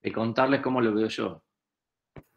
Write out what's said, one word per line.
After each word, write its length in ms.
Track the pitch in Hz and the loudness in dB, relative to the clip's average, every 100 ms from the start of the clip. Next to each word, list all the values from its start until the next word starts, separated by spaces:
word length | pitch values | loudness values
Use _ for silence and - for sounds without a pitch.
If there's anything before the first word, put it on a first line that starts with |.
de 100 | 113 | -8
contarles 500 | 107 113 110 135 139 | -4 -2 2 2 2
cómo 180 | 135 127 | 2 2
lo 140 | 113 | 2
veo 140 | 107 110 | 2 0
yo. 360 | - 107 - _ _ _ _ _ _ _ - - | -2 -6 -8 _ _ _ _ _ _ _ -20 -20